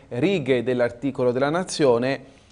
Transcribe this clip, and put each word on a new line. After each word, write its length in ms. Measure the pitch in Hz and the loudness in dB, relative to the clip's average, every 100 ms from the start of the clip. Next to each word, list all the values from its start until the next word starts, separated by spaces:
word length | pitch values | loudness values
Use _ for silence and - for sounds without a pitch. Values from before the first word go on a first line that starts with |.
| - | -10
righe 540 | 120 170 185 139 123 | -2 0 0 0 0
dell'articolo 680 | 117 123 120 - 139 131 123 | 0 0 0 -2 -6 0 0
della 180 | 123 143 | 0 0
Nazione. 720 | 170 185 - 139 117 127 135 - - _ | -2 -4 2 4 4 0 -4 -10 -20 _